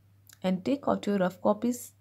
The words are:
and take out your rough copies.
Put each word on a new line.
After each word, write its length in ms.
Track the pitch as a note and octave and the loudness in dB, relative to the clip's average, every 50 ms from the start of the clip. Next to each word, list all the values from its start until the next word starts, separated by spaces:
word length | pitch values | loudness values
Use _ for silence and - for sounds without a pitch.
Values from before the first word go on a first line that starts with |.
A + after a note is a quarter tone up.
| _ _ _ _ _ - - _ - | _ _ _ _ _ -20 -16 _ -2
and 200 | F#3 F#3 F3+ - | 0 0 0 0
take 240 | A#3+ C#4 C#4+ - | 0 -2 0 2
out 200 | - G3 G3 - | 0 0 0 0
your 100 | G#3 G3+ | 0 0
rough 240 | G3 F3+ F3+ F3+ - | 2 2 0 -2 0
copies. 520 | - G#3 G#3 G#3 - A#3+ B3 - - - - _ | 0 2 2 2 0 -2 -2 -4 -8 -16 -20 _